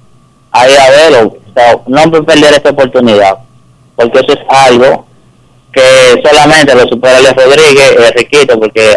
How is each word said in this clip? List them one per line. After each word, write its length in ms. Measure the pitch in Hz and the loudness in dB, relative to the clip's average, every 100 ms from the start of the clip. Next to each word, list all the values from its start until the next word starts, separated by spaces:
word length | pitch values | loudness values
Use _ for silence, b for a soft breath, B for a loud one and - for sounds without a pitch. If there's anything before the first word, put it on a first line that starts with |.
| _ _ _ _ _ | _ _ _ _ _
ahí 220 | 120 131 | -2 0
a 180 | 139 135 | 2 2
verlo, 460 | 143 160 127 107 - | 2 2 0 -2 -6
o 160 | - | -10
sea, 240 | 131 151 - - | -2 -2 -2 -4
no 160 | 139 165 | -2 0
me 0 | |
voy 140 | 160 | -2
a 20 | |
perder 320 | 156 151 147 | -2 0 0
esa 160 | 147 147 | 0 -2
oportunidad, 680 | 139 127 127 120 101 98 95 - _ _ _ _ - | -2 -2 -2 -2 0 0 -2 -10 _ _ _ _ -6
porque 240 | 117 131 | -2 -2
eso 120 | 135 | -2
es 60 | 139 - | -4 -2
algo 640 | 131 131 120 131 - - _ _ _ _ _ _ | 0 2 2 0 -2 -8 _ _ _ _ _ _
que 500 | 135 131 131 127 120 156 | -2 0 2 2 0 0
solamente 460 | 151 147 156 143 | 0 2 0 0
lo 80 | 123 117 | 0 0
supera 300 | 120 127 131 | -2 0 2
Alex 160 | 135 131 | 2 2
Rodríguez, 460 | 131 151 156 139 135 120 | 0 2 2 2 2 2
eh, 140 | 117 117 | 0 -2
Riquito, 440 | 117 147 127 113 | -2 -2 0 -2
porque 340 | 107 110 110 | -2 -2 -2